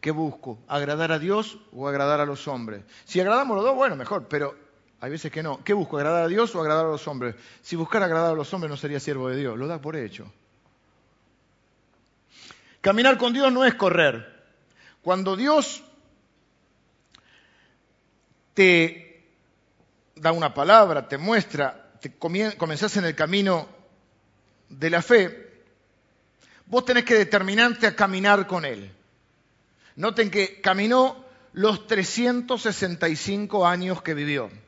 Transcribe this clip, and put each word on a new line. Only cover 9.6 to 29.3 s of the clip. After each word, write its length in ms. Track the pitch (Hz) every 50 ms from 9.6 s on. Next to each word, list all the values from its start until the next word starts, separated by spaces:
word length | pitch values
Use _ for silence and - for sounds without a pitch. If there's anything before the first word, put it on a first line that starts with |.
| 131
da 140 | 151 170 160
por 160 | 135 147 160
hecho. 360 | 156 120 101 92 110 110 107 - _ _ _ _ _ _ _ _ _ _ _ _ _ _ _ _ _ _ _ _ _ _ _ _ _ _ _ _ _ _ _ _ _ _ _ _ _ _ _ _ - - - - _ _ _ _ _
Caminar 360 | - 196 196 220 240 269 262
con 160 | - 240 240 240
Dios 200 | 262 277 262 247
no 120 | 247 262
es 100 | 247 226
correr. 680 | - 202 185 170 170 160 143 120 113 110 - - _ _ _ _ _ _ _ _ _ _ - _ _ _
Cuando 340 | 160 185 190 190 190 190
Dios 480 | 190 247 285 302 311 269 - - - - - _ _ _ _ _ _ _ _ _ _ _ _ _ _ _ _ _ _ _ _ _ _ _ _ _ - _ _ _ _ _ _ _ _ _ _ _ _ _ _ _ _ _ _ _ _ _ _ _ _ _ _ _
te 680 | - 190 185 175 170 165 165 165 - - - - _ _ _ _ _ _ _ _ _ _ _ _ _ _ _ _ _ _ _ _
da 160 | 156 151 165 165
una 200 | 170 165 143 -
palabra, 540 | 139 139 170 208 226 214 190 160 147 131
te 100 | - 143
muestra, 760 | 139 156 196 233 220 180 - - 147 143 131 - - - _ _ -
te 180 | - 135 - _
comien-, 380 | - 165 170 190 214 214 202
comenzás 400 | 165 170 160 156 151 190 214 -
en 80 | 202 185
el 100 | 165 156
camino 540 | - 156 156 185 202 202 196 185 165 147 - - - _ _ _ _ _ _ _ _ _ _ _ _ _ _ _ _ _ _
de 220 | - 135 143 165
la 100 | 165 170
fe, 640 | 170 - 240 226 190 170 - - - - - _ _ _ _ _ _ _ _ _ _ _ _ _ _ _ _ _ _ _ _ - _
vos 180 | - - 247 247
tenés 200 | 240 254 240 233
que 100 | - 240
determinarte 720 | 214 202 165 - 202 190 190 196 220 233 240 233 226 226
a 80 | 214 -
caminar 540 | - 208 196 190 185 190 202 202 196 190 190
con 160 | 180 175 156
Él. 260 | 139 120 101 98 95 92 _ _ _ _ _ _ _